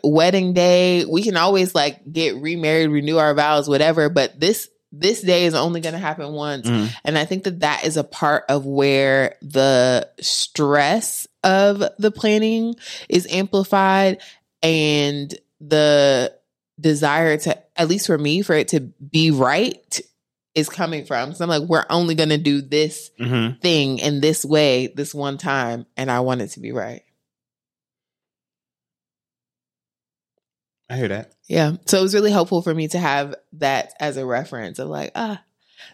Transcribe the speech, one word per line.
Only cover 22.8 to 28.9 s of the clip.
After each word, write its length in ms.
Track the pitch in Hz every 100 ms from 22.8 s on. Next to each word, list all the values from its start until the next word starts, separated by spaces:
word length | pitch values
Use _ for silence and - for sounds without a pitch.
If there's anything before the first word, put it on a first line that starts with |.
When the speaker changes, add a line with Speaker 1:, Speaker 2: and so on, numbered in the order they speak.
| 151 - - -
Speaker 2:
Mm-hmm. 400 | 120 123 113 127
Speaker 1:
thing 400 | 180 160 139 131
in 220 | 147 143
this 240 | 151 156
way, 420 | 139 151 147 127 127
this 260 | 135 143
one 240 | 147 139 139
time, 480 | 143 135 120 117 - -
and 120 | 131
I 120 | 123
want 220 | 127 123
it 60 | 101
to 80 | -
be 100 | 113
right." 320 | 123 113 - _ _ _ _ _ _ _ _ _ _ _ _ _ _ _ _ _ _ _